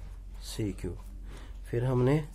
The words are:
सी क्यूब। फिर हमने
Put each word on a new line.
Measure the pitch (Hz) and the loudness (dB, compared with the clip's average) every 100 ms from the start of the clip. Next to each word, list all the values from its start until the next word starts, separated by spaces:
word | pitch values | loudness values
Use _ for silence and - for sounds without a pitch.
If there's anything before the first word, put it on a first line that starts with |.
| - - - - | -10 -12 -12 -12
सी | - - 107 | -6 -2 0
क्यूब। | 90 90 85 - - - - - - - | 0 -4 -6 -8 -10 -10 -10 -10 -10 -2
फिर | 120 | 2
हमने | 127 127 123 151 151 | 4 6 6 6 2